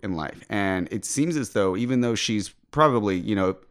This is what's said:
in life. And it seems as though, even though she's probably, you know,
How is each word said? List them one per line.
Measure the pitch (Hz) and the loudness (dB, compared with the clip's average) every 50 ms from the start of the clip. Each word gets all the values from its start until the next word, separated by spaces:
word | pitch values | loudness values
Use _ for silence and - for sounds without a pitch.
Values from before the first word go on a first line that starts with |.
| - | -6
in | 98 92 | -6 -6
life. | 80 76 - - - - - | -4 -6 -8 -10 -12 -12 -6
And | - 104 101 98 95 92 87 - | -4 -2 0 0 0 -2 -2 -4
it | - 107 - | -6 -8 -6
seems | - - 135 147 170 165 151 | -4 -2 -2 -2 0 0 -2
as | 120 - - | -4 -2 0
though, | 110 98 95 92 | 2 2 2 2
even | 98 120 123 131 123 | 0 0 0 0 0
though | 120 120 113 | 2 0 0
she's | 104 - - 110 104 92 - - _ _ _ | 0 0 0 0 -2 -2 -4 -10 _ _ _
probably, | - 147 156 151 127 117 104 101 95 90 | 2 4 4 4 4 4 2 2 0 0
you | 85 101 107 | 0 -2 0
know, | 101 95 92 92 - - - | 2 2 0 0 -2 -8 -6